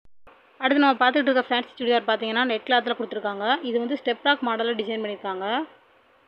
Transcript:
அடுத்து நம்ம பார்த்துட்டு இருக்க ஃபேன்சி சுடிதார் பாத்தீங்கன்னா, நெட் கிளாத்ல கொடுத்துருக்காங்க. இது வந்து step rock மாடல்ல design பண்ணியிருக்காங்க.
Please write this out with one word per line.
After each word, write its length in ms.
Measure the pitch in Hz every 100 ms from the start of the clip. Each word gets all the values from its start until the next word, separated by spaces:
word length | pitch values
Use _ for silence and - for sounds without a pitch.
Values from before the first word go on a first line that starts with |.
| - - - - _ _
அடுத்து 260 | 262 277
நம்ம 260 | 285 254 254
பார்த்துட்டு 180 | 262 277
இருக்க 160 | 254 240
ஃபேன்சி 320 | 247 247 -
சுடிதார் 260 | 240 240 214
பாத்தீங்கன்னா, 380 | 220 220 220
நெட் 220 | 254 220 -
கிளாத்ல 280 | 247 240 233
கொடுத்துருக்காங்க. 580 | 226 208 202 196 208 285
இது 160 | 277 233
வந்து 200 | 240 277
step 180 | - 233
rock 260 | 285 285 240
மாடல்ல 260 | 220 226
design 280 | 233 208 220
பண்ணியிருக்காங்க. 640 | 214 202 202 185 196 247 311 - _ _ _ _